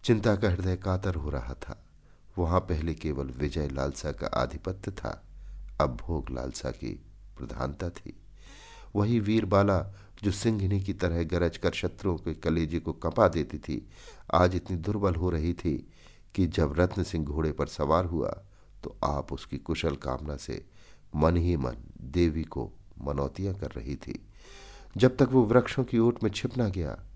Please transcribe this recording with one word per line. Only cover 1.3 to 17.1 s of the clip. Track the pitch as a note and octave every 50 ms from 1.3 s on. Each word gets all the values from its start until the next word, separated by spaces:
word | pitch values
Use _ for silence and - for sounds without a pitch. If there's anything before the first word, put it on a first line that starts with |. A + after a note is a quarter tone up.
| C#2 C2+ - - C2
था। | - - - - - - - - - _ - - - - - -
वहां | F#2+ F2 D#2+ F2 F#2
पहले | F2+ - F2 D2+ D#2 E2 D#2
केवल | - - D#2+ C#2+ C2 C#2
विजय | C2 B1+ B1+ C#2+ C#2+ - D#2+ D2 C#2
लालसा | C2+ C2+ C2+ C#2+ C#2 - - D2+
का | C#2+ - -
आधिपत्य | - - - B1+ - - D2 - F#2 F#2 G2 - G#2+
था, | F#2+ - - - - - - - - - - - - - - - - -
अब | D2+ C#2 A#1+
भोग | - - - E2 D2 C2 C2
लालसा | B1+ B1 B1 C2 C2 - - C2
की | - - - - - - - - - - - - -
प्रधानता | - B1+ A1+ - - B1+ C#2 C#2+ - F2+ E2+
थी। | - - - - - - - - - - - - - - - - - - - - -
वही | G#2 G#2 A2 A#2+ A#2
वीरबाला | G2+ G2+ A2 A2 G#2+ F#2 G2+ G2 G2+ G2+ G2 E2+ - - - - - - - - -
जो | G2+
सिंघनी | F#2+ - - A#2 A2 G#2 G2 F#2 G2+ G2
की | F#2+ G2 F#2+
तरह | - F#2 E2+ E2 E2+ E2+
गरज | D#2 F2 E2+ E2+ E2 D#2+
कर | - - F2
शत्रुओं | - - - E2+ - - - G2 E2+
के | D#2+ - E2 D#2
कलेजे | - - E2 D#2+ E2 E2 D2 E2 D#2+
को | - E2 D#2
कंपा | - - E2+ E2 - G#2+
देती | F2 D#2 E2 C#2+ - -
थी, | D2+ - - C#2+ - - - - - - - - - - - -
आज | E2+ F2+ F2+ F#2
इतनी | F2 - - F#2+
दुर्बल | E2 D#2+ G2+ G#2 G#2 G2+ G2 E2+
हो | E2 F2+ F2+
रही | E2+ D#2 D#2 F2 E2+
थी | - - E2+ C#2 A#1+ - - - - - - - - - - -
कि | - F#2
जब | E2 - - D#2+ C#2+ C#2+ E2
रत्न | F2+ F#2 - G#2 E2
सिंह | -